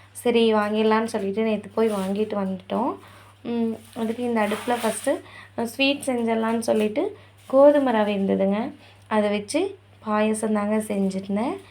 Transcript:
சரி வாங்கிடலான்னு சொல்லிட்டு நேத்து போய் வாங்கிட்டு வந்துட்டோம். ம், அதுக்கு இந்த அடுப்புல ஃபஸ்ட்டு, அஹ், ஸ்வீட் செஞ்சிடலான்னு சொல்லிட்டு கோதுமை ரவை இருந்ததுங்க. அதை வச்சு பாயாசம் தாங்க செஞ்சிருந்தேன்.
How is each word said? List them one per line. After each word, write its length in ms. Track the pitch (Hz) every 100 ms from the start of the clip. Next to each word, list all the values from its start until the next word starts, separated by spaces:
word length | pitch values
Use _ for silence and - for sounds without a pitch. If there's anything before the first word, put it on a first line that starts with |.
| - -
சரி 380 | 240 233 226
வாங்கிடலான்னு 520 | 214 208 214 220 220 226
சொல்லிட்டு 360 | 214 196 202
நேத்து 260 | 220 208 208
போய் 200 | - 226
வாங்கிட்டு 460 | 202 190 202 214 208
வந்துட்டோம். 540 | 190 190 - 196 269 392 - - - -
ம், 300 | - 233 226 220 - 247
அதுக்கு 260 | 226 226
இந்த 180 | 247 233
அடுப்புல 340 | 208 214 - 240
ஃபஸ்ட்டு, 360 | 226 220 269 339 - - -
அஹ், 160 | - 233
ஸ்வீட் 360 | - 269 285
செஞ்சிடலான்னு 560 | 277 240 226 226 226 233
சொல்லிட்டு 420 | 233 220 214 214 403 - - - -
கோதுமை 440 | 262 285 294 262
ரவை 200 | 220 208
இருந்ததுங்க. 460 | 208 196 196 196 202 269 - - - -
அதை 200 | 220 208
வச்சு 300 | 208 208 294 392 - - -
பாயாசம் 520 | 220 214 214 214 220
தாங்க 240 | 214 208 214
செஞ்சிருந்தேன். 760 | 214 202 196 190 196 202 262 392 -